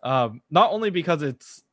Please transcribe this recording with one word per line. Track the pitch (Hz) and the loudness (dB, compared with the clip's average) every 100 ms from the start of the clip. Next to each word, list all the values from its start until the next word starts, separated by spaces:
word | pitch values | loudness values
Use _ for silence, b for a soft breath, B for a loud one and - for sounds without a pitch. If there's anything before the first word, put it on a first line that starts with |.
um, | 123 131 120 113 _ | -2 -2 -2 -6 _
not | 156 233 | 4 4
only | 214 220 | 2 -2
because | 180 170 165 | -4 -2 -2
it's | 143 127 - - _ | -2 -8 -14 -20 _